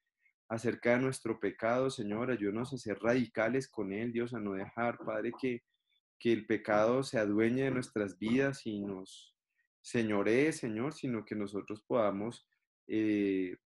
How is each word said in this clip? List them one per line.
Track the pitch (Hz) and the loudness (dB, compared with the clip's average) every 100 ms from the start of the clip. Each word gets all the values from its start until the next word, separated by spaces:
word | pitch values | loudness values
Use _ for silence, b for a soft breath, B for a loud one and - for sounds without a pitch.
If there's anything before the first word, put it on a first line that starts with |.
| _ _ _ _ - | _ _ _ _ -8
acerca | 113 117 107 120 | -4 -2 0 4
de | 123 | 4
nuestro | 131 135 113 107 | 2 -2 -4 -2
pecado, | 98 - 113 127 135 | -4 0 0 2 0
Señor. | 131 104 107 123 | -2 -4 -2 -2
Ayúdanos | 117 101 110 123 | 0 0 -2 -4
a | 127 | -6
ser | 107 98 | -4 -2
radicales | 113 127 113 113 110 131 - | 2 2 2 0 0 0 -4
con | - 98 | -6 -4
él, | 101 120 | -2 -2
Dios, | 117 117 | -2 -4
a | 120 | -4
no | 101 | -4
dejar, | 95 98 117 120 117 | -4 -4 -2 -2 -2
Padre, | - 110 113 120 | -4 -4 -4 -2
que, | 131 120 _ _ _ _ _ - | -4 -4 _ _ _ _ _ -2
que | 120 | 2
el | 110 104 | 2 2
pecado | 104 - 104 110 127 | -2 2 4 4 2
se | 139 120 | 0 0
adueñe | 104 104 113 127 | 2 4 2 2
de | 135 | 0
nuestras | 127 123 107 101 - | -2 -2 -2 -4 -2
vidas | 107 127 139 135 113 | 0 2 2 -2 -6
y | 104 | -4
nos | 101 95 95 - - _ _ _ _ _ | -4 -8 -10 -16 -20 _ _ _ _ _
señoree, | - 120 110 101 101 123 156 | -4 0 2 2 4 4 4
Señor, | 156 123 107 123 | 0 -4 -2 -4
sino | - 135 113 | -4 -4 -4
que | - 107 | -4 -4
nosotros | 98 98 - 107 - | -4 -6 -6 -8 -2
podamos, | 127 104 98 113 - _ _ _ _ - | 2 2 0 -4 -8 _ _ _ _ -4
eh, | 110 107 104 101 95 92 92 | 0 2 2 2 2 -2 -6